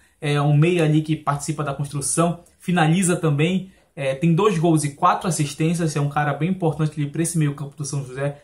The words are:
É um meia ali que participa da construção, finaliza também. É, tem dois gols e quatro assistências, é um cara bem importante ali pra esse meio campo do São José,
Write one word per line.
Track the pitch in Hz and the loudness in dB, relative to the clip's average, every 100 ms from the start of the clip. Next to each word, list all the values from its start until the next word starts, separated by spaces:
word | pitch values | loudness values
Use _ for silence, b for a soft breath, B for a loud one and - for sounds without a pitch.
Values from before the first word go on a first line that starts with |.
| B B | B B
É | 147 147 | -2 0
um | 147 147 | 4 4
meia | 170 180 | 4 4
ali | 156 156 | 2 2
que | 156 151 | 0 -2
participa | - 143 - 151 | -2 -4 -4 -6
da | 139 | -6
construção, | 139 143 147 - - 170 170 - _ | -6 -6 -6 -4 0 0 -2 -12 _
finaliza | - 175 156 175 180 170 | -2 2 4 4 2 0
também. | 160 143 170 185 - B B - | 0 2 0 0 -4 B B -6
É, | 135 | -4
tem | 135 170 165 | 0 2 4
dois | 214 165 | 2 2
gols | 170 156 | 2 2
e | 143 | 0
quatro | - 180 208 196 | 0 0 2 -2
assistências, | 156 143 - 160 175 160 147 | -2 -2 -2 -2 0 -2 -2
é | |
um | 143 | -2
cara | 151 147 | 0 -2
bem | 139 165 | -2 -2
importante | 185 160 143 156 151 | 0 -2 0 -2 -2
ali | 143 | -4
pra | 156 | -2
esse | 165 165 | -2 0
meio | 143 143 | 0 -2
campo | 143 - | -10 -10
do | |
São | 143 143 123 | -8 -6 -6
José, | 127 143 - | -6 -6 -6